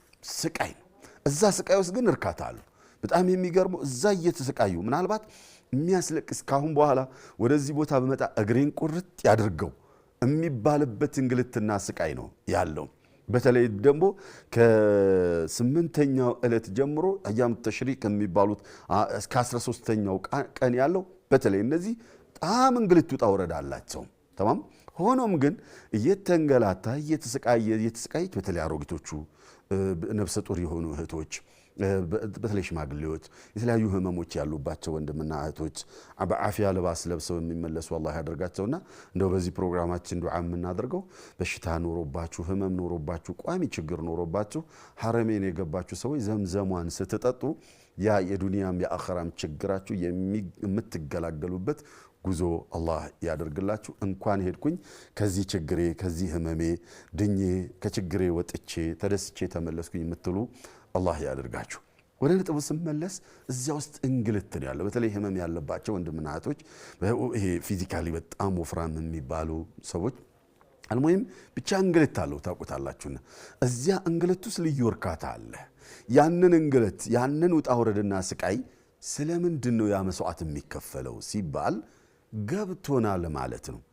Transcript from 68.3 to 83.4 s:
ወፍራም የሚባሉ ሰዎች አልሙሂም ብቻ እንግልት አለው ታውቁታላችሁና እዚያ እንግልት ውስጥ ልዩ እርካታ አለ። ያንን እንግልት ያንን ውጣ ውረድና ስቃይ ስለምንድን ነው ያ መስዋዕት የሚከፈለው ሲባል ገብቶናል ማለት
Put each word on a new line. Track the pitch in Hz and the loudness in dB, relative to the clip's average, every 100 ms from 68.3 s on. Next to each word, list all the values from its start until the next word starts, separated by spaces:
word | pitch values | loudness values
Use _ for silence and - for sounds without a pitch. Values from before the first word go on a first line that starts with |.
| - 98 92 | -6 -2 -2
ወፍራም | 80 82 82 78 | -4 -6 -4 -6
የሚባሉ | 80 80 65 80 80 80 80 - | -6 -8 -6 -6 -4 -6 -10 -16
ሰዎች | - 87 107 - - _ _ _ _ _ | -10 -4 -4 -6 -20 _ _ _ _ _
አልሙሂም | - - 151 190 - - - | -6 0 2 2 0 -12 -14
ብቻ | - - 196 | -10 -2 2
እንግልት | 190 170 147 - | 4 4 4 2
አለው | 73 73 | -4 -4
ታውቁታላችሁና | 87 90 73 69 67 - 71 67 - - - - | -6 -8 -8 -8 -8 -8 -10 -12 -14 -20 -20 -2
እዚያ | 127 120 147 190 170 | 0 2 0 0 0
እንግልት | 170 175 185 | 0 2 0
ውስጥ | 226 202 | -2 -2
ልዩ | 165 139 117 | 0 2 2
እርካታ | - 92 82 - | 0 -4 -4 -8
አለ። | 57 57 - - _ - - - | -10 -14 -18 -18 _ -20 -20 4
ያንን | 131 151 175 180 165 | 6 6 6 8 8
እንግልት | 156 135 107 - - | 6 4 4 0 0
ያንን | 117 127 151 170 | 0 2 2 2
ውጣ | 156 131 | 2 2
ውረድና | 120 110 104 101 98 | 2 2 2 0 -2
ስቃይ | 95 - 90 110 - _ _ _ | -4 -4 -2 -2 -6 _ _ _
ስለምንድን | - - 151 170 175 160 120 113 | -10 -6 -4 0 -2 0 0 2
ነው | 107 | 2
ያ | 98 | 2
መስዋዕት | 95 90 82 87 | 0 -2 -6 -4
የሚከፈለው | 80 73 - - - - 127 113 | -6 -8 -8 -12 -10 -10 -10 -10
ሲባል | - 208 120 135 107 196 - _ _ _ _ | -8 -6 -4 -2 -2 -4 -8 _ _ _ _
ገብቶናል | 110 104 190 196 185 - 135 110 95 85 | -8 -4 -4 -6 -8 -2 0 2 0 -2
ማለት | 71 | -6